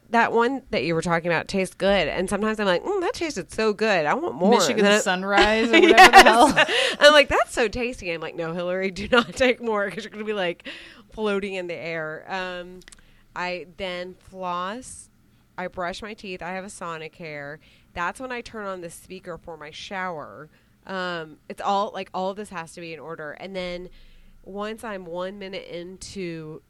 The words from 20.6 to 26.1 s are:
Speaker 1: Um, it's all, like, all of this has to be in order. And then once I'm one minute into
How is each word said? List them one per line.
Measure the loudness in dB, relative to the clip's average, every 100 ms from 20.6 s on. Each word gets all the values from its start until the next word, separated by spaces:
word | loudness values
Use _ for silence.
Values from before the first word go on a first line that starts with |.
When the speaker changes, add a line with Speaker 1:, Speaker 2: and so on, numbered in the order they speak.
| _ _ -12
Speaker 1:
Um, | -8 -6 -6 -10 -16 _
it's | -8
all, | -2 0 -2
like, | -6 -10
all | -6 -6
of | -6
this | -10
has | -12 -12
to | -14
be | -14
in | -14
order. | -12 -12 -12
And | -12 -12
then | -8 -8 -8 -12 -18 -20 -20 -20 -20
once | -16 -10 -10 -10
I'm | -10 -12
one | -10 -8 -8 -8
minute | -12 -12 -12
into | -12 -12 -14 -14